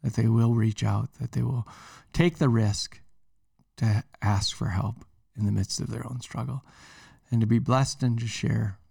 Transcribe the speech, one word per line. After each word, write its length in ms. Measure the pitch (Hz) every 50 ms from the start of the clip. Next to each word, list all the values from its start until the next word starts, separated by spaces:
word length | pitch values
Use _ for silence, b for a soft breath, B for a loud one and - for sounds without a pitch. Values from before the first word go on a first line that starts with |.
| -
that 120 | 131 113
they 140 | - 110 113
will 260 | 113 117 113 117 117
reach 300 | 117 110 110 107 - -
out, 300 | 107 101 101 - 127 - -
that 120 | 127 - -
they 100 | 123 120
will 240 | 117 131 123 110 B B B B B B B B B _
take 260 | - 165 175 165 -
the 100 | 165 135
risk 520 | 117 117 110 104 104 - - - - - - - - _ _ _ _ _ _ _ _ _ _ _ _
to 280 | - - 110 107 110 - _ _ - -
ask 320 | 104 104 98 - - -
for 120 | - 113 110
help 360 | 87 95 - - - - - _ _ _ _ _ _
in 80 | - 107
the 60 | 101 104
midst 280 | 104 98 - - -
of 100 | - -
their 160 | 110 - -
own 140 | 120 127 127
struggle, 440 | - - - - 117 127 127 135 - B B B B B B B B B B B B _
and 100 | - 117
to 60 | 113
be 120 | 107 117 117
blessed 440 | 127 - 120 131 139 135 - - -
and 160 | 123 117 113
to 80 | 117
share 520 | 113 - - - 110 110 110 113 104 95 - - _